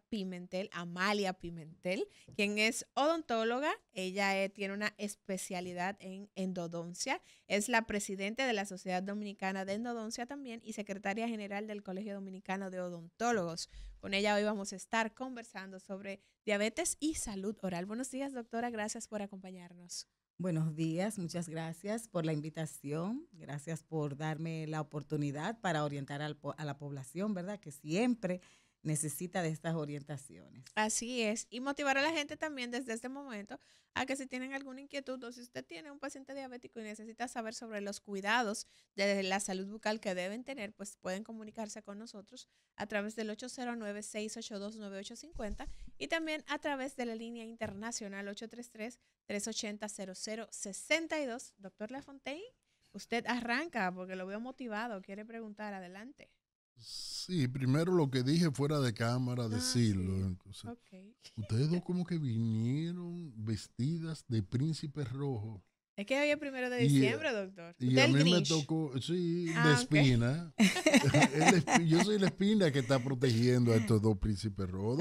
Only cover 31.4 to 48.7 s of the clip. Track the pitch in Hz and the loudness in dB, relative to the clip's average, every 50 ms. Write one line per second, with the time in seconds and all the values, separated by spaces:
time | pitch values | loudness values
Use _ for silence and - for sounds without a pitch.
31.4 | - - - 247 254 277 277 - 294 277 269 269 269 311 330 311 294 294 302 294 | -4 -8 -8 -6 -4 -2 -2 0 2 2 4 4 4 2 2 0 -2 -4 -4 -6
32.4 | 320 311 294 269 247 240 240 240 269 254 226 226 - 247 262 277 285 269 233 208 | -6 -6 -4 -4 -6 -4 -4 -4 -4 -4 -4 -6 -6 -8 -10 -10 -10 -10 -8 -10
33.4 | 202 - 254 - _ _ _ _ _ _ - - 254 269 269 277 269 262 - 254 | -10 -10 -12 -16 _ _ _ _ _ _ -4 -4 -2 -2 -2 -4 -6 -6 -6 -6
34.4 | 254 262 277 269 277 277 254 262 285 277 - 277 277 277 262 254 254 233 247 247 | -6 -6 -6 -8 -8 -10 -12 -14 -12 -8 -8 -6 -6 -6 -8 -8 -10 -12 -14 -14
35.4 | 240 247 - 254 254 - 339 330 320 294 285 285 - 277 - 269 269 - 277 277 | -16 -14 -12 -12 -12 -10 -12 -14 -14 -14 -14 -10 -10 -10 -10 -10 -12 -12 -10 -10
36.4 | 269 262 247 247 - - - 233 220 214 208 220 214 226 220 - 233 247 - 247 | -10 -10 -12 -14 -16 -14 -12 -12 -10 -10 -10 -12 -12 -14 -10 -8 -8 -6 -6 -6
37.4 | 226 220 226 - 254 226 220 202 202 202 202 - - - 202 190 190 202 220 247 | -6 -6 -8 -10 -10 -8 -8 -6 -6 -6 -8 -8 -8 -8 -6 -2 2 4 4 4
38.4 | 247 202 214 - - _ _ _ _ _ _ - 196 202 202 202 190 185 190 202 | 4 2 0 -4 -6 _ _ _ _ _ _ 2 2 4 4 4 2 2 0 0
39.4 | 202 - 190 185 190 196 208 220 - 214 214 220 - 220 185 180 180 190 208 240 | 0 -2 -4 -4 -4 -6 -8 -4 -2 -2 -2 -2 -2 -4 -2 -2 -2 -4 -4 -8
40.4 | 247 - 269 277 208 202 - - 196 - - - - 185 185 196 220 - 226 220 | -8 -10 -8 -8 -8 -10 -10 -12 -14 -14 -12 -10 -6 -4 -4 -4 -6 -8 -12 -14
41.4 | 220 214 208 - 220 208 - 220 208 - 202 202 220 233 - 208 214 - 254 254 | -14 -12 -10 -8 -8 -8 -8 -12 -12 -12 -12 -12 -12 -14 -14 -16 -16 -18 -18 -20
42.4 | - _ _ _ _ _ _ - 202 208 220 208 202 214 220 - 220 214 214 - | -20 _ _ _ _ _ _ -8 -4 -2 0 0 0 -2 -2 -4 -4 -4 -4 -6
43.4 | 254 254 - - 247 240 240 233 220 208 202 208 214 - - 214 214 220 214 233 | -8 -10 -8 -6 -4 -4 -4 -4 -4 -6 -6 -6 -8 -8 -6 -4 -4 -4 -6 -8
44.4 | 226 - 226 196 196 208 220 220 214 196 196 196 202 - 240 - - 302 349 - | -10 -8 -8 -6 -6 -6 -8 -8 -10 -10 -8 -8 -10 -10 -12 -14 -14 -12 -8 -6
45.4 | 240 202 214 - 269 - - - - - - - - 285 330 330 320 320 311 311 | -4 -4 -4 -4 -6 -8 -8 -8 -10 -12 -10 -8 -6 -2 -2 0 0 0 -2 -4
46.4 | - - 285 302 - 311 285 269 254 285 - - 247 233 226 220 226 233 233 233 | -2 -2 -4 -2 -2 -2 -2 -2 -4 -4 -4 -4 -4 -4 -4 -6 -8 -8 -8 -10
47.4 | 226 226 226 226 220 208 196 196 214 233 240 - 226 196 196 196 202 202 208 - | -10 -12 -10 -6 -6 -6 -6 -6 -6 -6 -6 -6 -6 -8 -8 -8 -8 -8 -8 -10
48.4 | 240 220 - 233 240 - | -12 -12 -12 -14 -16 -14